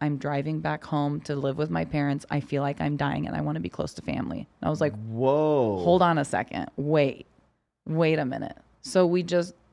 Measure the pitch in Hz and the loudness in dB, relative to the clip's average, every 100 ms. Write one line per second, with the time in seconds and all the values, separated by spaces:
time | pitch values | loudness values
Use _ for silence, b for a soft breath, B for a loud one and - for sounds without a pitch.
0 | 151 139 147 139 151 156 156 151 - 147 | -2 -2 -2 -2 -2 -4 -4 -6 -2 0
1 | 147 147 - 143 139 139 156 165 147 151 | 0 -2 -4 -4 -2 -2 -2 -2 -2 -2
2 | 143 143 - 147 - 139 143 143 147 147 | 0 -2 -2 -4 -2 -2 -2 -2 -2 0
3 | 143 147 - - 151 160 170 - 151 - | -2 -2 -4 -4 -4 -4 -6 -6 -6 -6
4 | - - - - - - - 151 151 107 | -8 -6 -6 -8 -12 -6 -4 0 0 -2
5 | 113 113 131 147 156 147 117 98 123 180 | -8 0 2 4 4 4 2 2 4 6
6 | 175 160 143 95 - - - - 143 156 | 6 2 0 -2 -4 -6 -8 -6 2 4
7 | 139 - - _ _ _ _ _ - 160 | 4 0 -14 _ _ _ _ _ -6 2
8 | 160 156 131 113 - - _ _ - 190 | 2 2 0 -4 -8 -12 _ _ 0 4
9 | 175 180 175 175 175 - _ | 6 4 2 0 0 -8 _